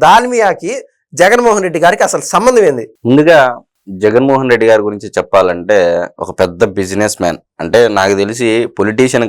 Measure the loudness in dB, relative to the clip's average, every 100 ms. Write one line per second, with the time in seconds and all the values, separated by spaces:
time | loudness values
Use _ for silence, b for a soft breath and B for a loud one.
0 | 2 4 2 -2 -2 -2 -8 -10 -12 _
1 | _ -2 2 2 2 0 -2 0 0 0
2 | -2 -4 -4 0 2 2 2 0 -8 _
3 | 0 2 4 4 2 -2 -14 _ -18 -2
4 | 0 2 2 0 0 0 2 2 0 -6
5 | -6 -6 -2 0 0 -2 -2 0 2 -2
6 | -6 -10 -12 -4 -4 -2 -2 -2 -6 -4
7 | -4 -2 -6 -6 _ -12 -2 2 2 2
8 | 0 0 -2 -2 -2 -2 -2 -4 -4 0
9 | 0 0